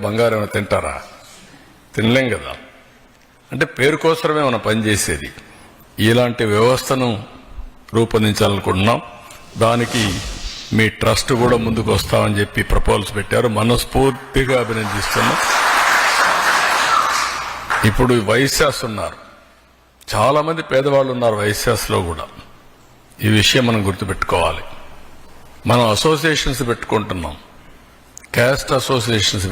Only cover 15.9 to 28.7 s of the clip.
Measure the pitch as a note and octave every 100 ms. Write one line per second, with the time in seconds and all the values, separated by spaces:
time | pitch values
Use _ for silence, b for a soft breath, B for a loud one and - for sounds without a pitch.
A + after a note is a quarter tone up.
15.9 | - - - - - - - - - -
16.9 | - - - - - - - - - G#2+
17.9 | G2+ B2 A#2+ G2 A2+ C3+ - D3+ B2+ A#2+
18.9 | G#2 D#2+ - - - - _ _ _ _
19.9 | _ - G#2+ A#2 D3 D#3 E3 - C3+ C#3
20.9 | C#3 C3 B2+ A#2 G#2 G#2 G#2 - A2 -
21.9 | G#2 F2 D#2+ - - - - - - -
22.9 | - - - A2 G#2+ G2+ C#3 A#2+ A2 G2
23.9 | F#2 G2 F#2 - F#2 D#2+ - - - -
24.9 | - - - - - - - - A#2+ A2+
25.9 | G#2 D#3+ D#3 D#3+ D3 D3+ B2+ A#2+ A2+ -
26.9 | A2 G2 F#2 D#2 D#2 - - - - -
27.9 | - - - - - B2 C#3 -